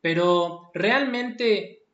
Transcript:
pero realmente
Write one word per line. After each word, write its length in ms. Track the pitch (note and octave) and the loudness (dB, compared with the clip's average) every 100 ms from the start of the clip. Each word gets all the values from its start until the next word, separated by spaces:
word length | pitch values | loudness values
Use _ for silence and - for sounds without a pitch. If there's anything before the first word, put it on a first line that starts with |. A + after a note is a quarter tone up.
pero 680 | E3+ E3 F3 F3 E3+ - - | 0 2 4 2 0 -6 -14
realmente 1080 | E3+ G3 C4 C#4 A#3+ B3 - A#3 G3+ - - _ | -2 0 0 0 -4 -6 -2 0 0 -2 -16 _